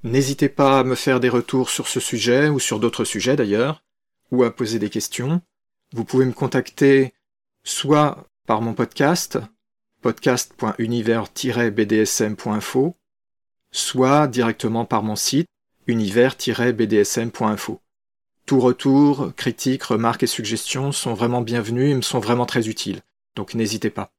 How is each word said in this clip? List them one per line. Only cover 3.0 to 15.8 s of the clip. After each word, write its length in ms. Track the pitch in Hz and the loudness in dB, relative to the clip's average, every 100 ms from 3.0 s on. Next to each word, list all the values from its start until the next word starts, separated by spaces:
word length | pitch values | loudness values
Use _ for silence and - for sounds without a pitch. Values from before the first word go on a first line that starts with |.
sujets 320 | 110 104 101 139 | -4 -2 0 0
d'ailleurs, 480 | 110 104 131 151 _ _ _ _ _ | 2 2 0 -4 _ _ _ _ _
ou 140 | 127 | 2
à 60 | 120 | 2
poser 280 | - 117 117 | 0 -4 -2
des 100 | 101 | -2
questions. 540 | 107 - - 123 175 - _ _ _ _ | -4 -6 -6 -2 -2 -4 _ _ _ _
Vous 140 | 113 113 | -8 -2
pouvez 180 | 127 | 2
me 80 | 131 | 2
contacter 800 | 120 131 131 127 - 139 139 131 _ _ _ _ _ | 0 -2 -2 -4 2 4 6 2 _ _ _ _ _
soit 640 | - - 139 147 147 - - _ - | -10 -8 0 2 2 -2 -20 _ -2
par 160 | 110 | -2
mon 100 | 117 | -2
podcast, 640 | 113 117 - 143 175 - - 113 _ _ _ _ _ | -2 -4 2 2 2 -2 -8 -8 _ _ _ _ _
podcast 500 | 123 113 - 123 - | -4 0 0 0 -4
point 200 | _ 110 - | _ -6 -4
univers 560 | 113 120 110 113 101 | -4 -2 0 0 -2
tiret 380 | - 127 117 117 | -6 -6 -2 -2
B 160 | 104 104 | 0 0
D 140 | 110 | 2
S 200 | 107 - | 2 0
M 160 | 110 107 | -2 -4
point 200 | 113 107 | -6 -6
info, 380 | - 127 147 - _ _ _ _ _ _ _ | -4 -2 -2 -4 _ _ _ _ _ _ _
soit 560 | - - 127 127 147 147 | -8 -6 2 4 4 4
directement 580 | 117 117 110 117 117 | 2 0 0 -2 -2
par 180 | 113 113 | 0 -2
mon 140 | 107 104 | -2 -4
site, 320 | - 139 170 _ _ _ | -2 -2 -2 _ _ _